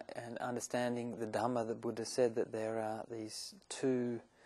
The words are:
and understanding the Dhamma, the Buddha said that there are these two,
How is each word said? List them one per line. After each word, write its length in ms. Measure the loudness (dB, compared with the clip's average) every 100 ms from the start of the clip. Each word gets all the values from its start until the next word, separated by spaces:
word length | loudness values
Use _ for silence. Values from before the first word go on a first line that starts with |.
| 0 -8
and 200 | -8 -4
understanding 800 | -2 -2 0 2 2 0 -2 -4
the 80 | -2
Dhamma, 400 | 2 2 2 0
the 80 |
Buddha 300 | -2 -2 -2
said 300 | 0 4 4
that 180 | 4 0
there 280 | 0 -2 0
are 240 | -2 -2 -6
these 440 | -8 -6 -8 -10 -14 -12
two, 520 | 0 4 4 2 -2 -6 _